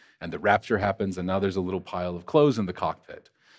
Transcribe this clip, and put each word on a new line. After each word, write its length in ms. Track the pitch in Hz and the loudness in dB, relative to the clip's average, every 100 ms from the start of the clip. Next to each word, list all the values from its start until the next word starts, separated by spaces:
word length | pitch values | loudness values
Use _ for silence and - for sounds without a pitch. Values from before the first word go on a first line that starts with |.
| _ - | _ -14
and 140 | 85 | -10
the 60 | 82 | -2
rapture 400 | 101 104 - 107 | 2 2 4 0
happens 380 | 101 98 98 92 | 2 0 -2 -2
and 100 | 90 | -2
now 100 | 95 | 0
there's 200 | 98 92 | 0 0
a 40 | |
little 180 | 90 95 | -2 -4
pile 360 | 92 90 90 87 | -6 -6 -4 -6
of 100 | - | 0
clothes 320 | 156 147 117 | 4 4 4
in 80 | 92 | -2
the 80 | |
cockpit. 560 | 87 80 - - 82 _ _ _ | -2 -4 -4 -12 -20 _ _ _